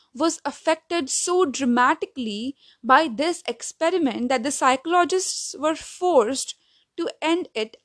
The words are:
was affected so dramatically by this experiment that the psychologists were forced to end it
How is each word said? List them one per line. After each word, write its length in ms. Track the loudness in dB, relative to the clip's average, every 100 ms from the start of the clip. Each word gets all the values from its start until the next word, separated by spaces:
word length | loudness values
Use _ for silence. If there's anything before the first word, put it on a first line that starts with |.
| _
was 260 | -2 -2 -2
affected 640 | -8 -4 -2 -2 _ -4 -2
so 340 | -4 0 2
dramatically 1120 | 2 0 0 4 4 2 -4 -8 -6 -6 -8 -10 _ _
by 260 | 4 4 4
this 340 | 0 -2 -2 -6
experiment 800 | -8 -12 -2 0 2 0 0 -2
that 140 | -2
the 80 | -2
psychologists 1040 | 0 2 2 2 2 2 0 -2 -8 -10 -4
were 160 | -2
forced 800 | -2 -8 -4 2 4 4 -2 -8 -14 _ _ _ -8
to 140 | -8 -4
end 280 | -2 -2 -2
it 220 | -6 -8 -10